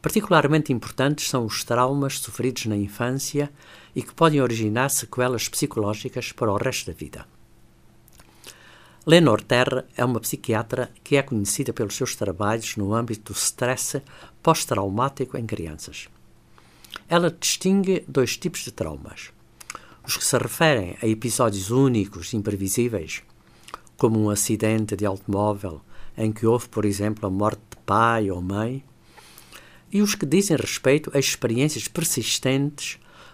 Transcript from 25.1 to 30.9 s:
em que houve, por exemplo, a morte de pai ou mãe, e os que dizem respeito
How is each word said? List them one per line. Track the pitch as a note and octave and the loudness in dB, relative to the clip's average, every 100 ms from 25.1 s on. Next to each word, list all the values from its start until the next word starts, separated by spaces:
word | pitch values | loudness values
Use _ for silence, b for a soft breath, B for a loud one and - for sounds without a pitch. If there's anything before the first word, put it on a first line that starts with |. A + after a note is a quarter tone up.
| G2 - G2 G#2 G2+ G2 D#2 - b b - | -2 -2 0 0 -2 -6 -10 -16 b b -4
em | A2 | -4
que | G#2+ A2+ | 2 2
houve, | A#2 - | 2 0
por | - | -2
exemplo, | G#2 G2 G#2 G#2+ G2+ | 0 0 -2 -2 -4
a | |
morte | F#2+ G#2 G2+ - | 0 0 -2 -14
de | - | -14
pai | - G2+ A2+ A2+ G2+ | 0 4 4 2 0
ou | F2 | -4
mãe, | F#2 G2+ A2+ C3+ - - B B B B B B B B B | -4 -2 -4 -6 -12 -20 B B B B B B B B B
e | G3 | 2
os | G#3 | 2
que | - | 0
dizem | C#3+ F3+ G3+ D3+ | 2 2 4 2
respeito | - - C3 | 0 0 4